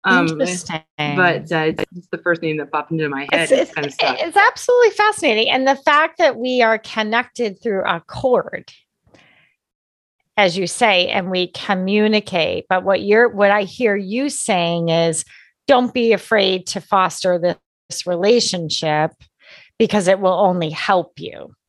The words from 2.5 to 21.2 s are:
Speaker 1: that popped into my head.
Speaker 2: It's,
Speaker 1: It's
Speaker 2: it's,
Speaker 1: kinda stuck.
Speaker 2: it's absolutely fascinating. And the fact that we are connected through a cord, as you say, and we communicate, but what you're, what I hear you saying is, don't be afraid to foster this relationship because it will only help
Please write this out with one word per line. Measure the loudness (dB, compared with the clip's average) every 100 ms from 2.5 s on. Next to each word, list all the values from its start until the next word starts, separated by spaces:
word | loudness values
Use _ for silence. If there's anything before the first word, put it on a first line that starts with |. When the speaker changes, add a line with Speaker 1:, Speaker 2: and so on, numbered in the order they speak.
| -4
Speaker 1:
that | -4
popped | -6 -4
into | -4 -4
my | -6 -2
head. | -2
Speaker 2:
It's, | 2
Speaker 1:
It's | 0 0
Speaker 2:
it's, |
Speaker 1:
kinda | -4 -8
stuck. | -2 -2 -2
Speaker 2:
it's | -2 2
absolutely | 2 2 0 4 4 4
fascinating. | 0 2 0 0 0
And | 0 2
the | 0
fact | 2 2 2 2
that | 0 2
we | -2 2
are | 2 2
connected | -4 -6 -2 -2 -2 -6 -6 -6
through | -6 -4
a | -2 -4 -6
cord, | -4 0 0 0 -10 -14 -20 _ _ _ _ _ _ _ _ _ _ _ _ _ _ _ 0
as | 0 0
you | -6
say, | 0 2 2 2
and | -2 -2
we | -4 -4
communicate, | -8 -4 -2 0 2 2 0 -2 -2 -2 -2 -2
but | -2
what | 0 -2
you're, | 2 2 2
what | 2 2
I | 2
hear | -2 -2 -2
you | -2 -4 -4 -4
saying | -6 -2 -2 0 -2 0
is, | 0 0 -2 -8 -18 _ _ 2
don't | 2 2
be | 0 2
afraid | 0 2 0 2 -2 -6
to | -10
foster | -2 0 0 -2 -2 0
this | 0 -4 _ _ _ -10
relationship | -6 0 2 2 2 -4 -6 -4 -2 0 -2 _ -20 _ _ -20 -20 _
because | 0 2 2
it | 2
will | 2
only | 2 2 0 -4
help | -6 0 0 0 -12